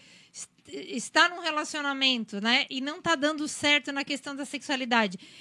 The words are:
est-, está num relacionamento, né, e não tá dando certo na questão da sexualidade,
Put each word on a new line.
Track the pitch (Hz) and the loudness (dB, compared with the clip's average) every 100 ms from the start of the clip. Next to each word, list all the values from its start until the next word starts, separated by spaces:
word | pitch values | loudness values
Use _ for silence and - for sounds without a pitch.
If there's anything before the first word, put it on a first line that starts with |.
| - - _ | -4 -20 _
est-, | - - _ - | -18 -18 _ -16
está | - - 254 - 311 339 | -14 -8 -8 0 4 4
num | 349 | 2
relacionamento, | 339 302 302 302 285 269 269 254 214 202 | -2 -2 -2 -4 -2 0 2 2 -2 -4
né, | 220 254 - | 2 2 2
e | 269 | -4
não | 269 330 | -6 -4
tá | 339 | 0
dando | 330 285 311 302 | 2 2 0 -4
certo | - 294 294 294 | -2 2 2 2
na | 277 | -4
questão | 285 285 - | -4 -6 -6
da | 277 | -8
sexualidade, | 285 277 - 269 254 233 214 185 - - | -8 -8 -4 -4 2 4 2 -2 -12 -16